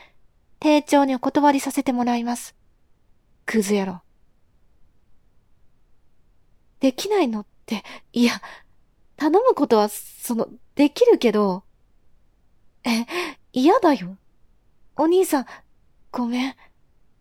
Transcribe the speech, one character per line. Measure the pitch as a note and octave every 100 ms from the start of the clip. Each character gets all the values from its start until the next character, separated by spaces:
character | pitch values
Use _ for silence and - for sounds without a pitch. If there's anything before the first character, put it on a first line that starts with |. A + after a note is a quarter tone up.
| - _ _ _ _ -
丁 | D4+ D4
重 | - C#4+ C#4
に |
お | B3+
断 | C#4 D4+ D4
り | C#4
さ | C#4
せ | C#4
て | C4+
も | A#3+
ら | A#3+ A#3+
い |
ま | A#3 A#3+
す。 | - _ _ _ _ _ _ _ _ _ -
ク | A3
ズ | G3
野 | G#3 F#3+
郎。 | F3+ _ _ _ _ _ _ _ _ - _ _ - _ _ _ _ _ _ _ _ _ _ _ _ _ _ _ -
で | C4
き | B3+ G4
な | G#4
い | C4
の | A3
っ | - _
て、 | - G#3+ - - _
い | A#3+
や、 | A#3+ G3+ - - _ _ _ _ _ -
頼 | D4 F#4
む | B4+
こ | - C#4+
と | A3
は、 | G#3
そ | - - - -
の、 | A3+ - - -
で | - C#4+
き | - A#4+
る | F#4
け | A#3
ど。 | G#3+ G3 F#3 _ _ _ _ _ _ _ _ _ _ _ _
え、 | A#3+ A3+ A#3+ F4 E4 - _
嫌 | B3+ C#4+ B4
だ | F4
よ。 | C4 F3+ G3 _ _ _ _ _ _ _ -
お | D#4+
兄 | F#4
さ | F4+ D4
ん、 | - - _ _ _ _ -
ご | - A#3
め | B3 C4
ん。 | - _ _ _ _ _ _